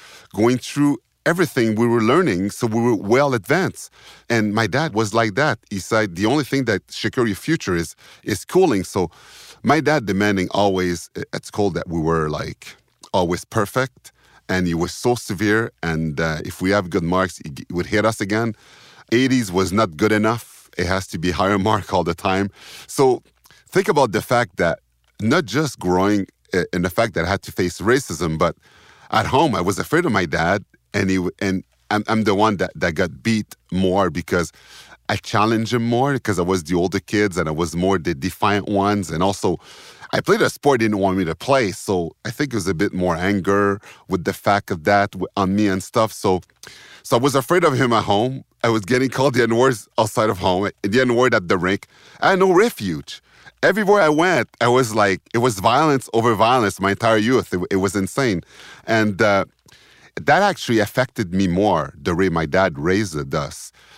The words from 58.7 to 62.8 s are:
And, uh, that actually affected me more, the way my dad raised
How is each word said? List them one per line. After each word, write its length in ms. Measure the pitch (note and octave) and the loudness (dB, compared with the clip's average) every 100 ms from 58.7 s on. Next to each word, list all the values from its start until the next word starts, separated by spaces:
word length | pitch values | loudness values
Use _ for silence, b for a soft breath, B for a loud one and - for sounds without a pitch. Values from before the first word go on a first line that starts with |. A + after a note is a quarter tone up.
| B - | B -2
And, 340 | A2+ G#2+ F#2 | 0 0 2
uh, 240 | A2 G2 - _ _ b b b b - | 2 2 0 _ _ b b b b -6
that 260 | E2+ D#3 | 2 4
actually 380 | G3+ D#3+ - A2 | 2 -2 0 0
affected 540 | G#2 - B2+ - F#2 | 2 0 -2 -4 -4
me 120 | F#2 G2 | 0 0
more, 480 | F2 G#2 E2+ C#2 - | 2 2 2 -2 -6
the 140 | D#2+ E2+ | -4 0
way 140 | F#2+ | 2
my 160 | E2+ D#2 | 0 0
dad 340 | F#2 F#2+ | 2 0
raised 560 | C#2 | 0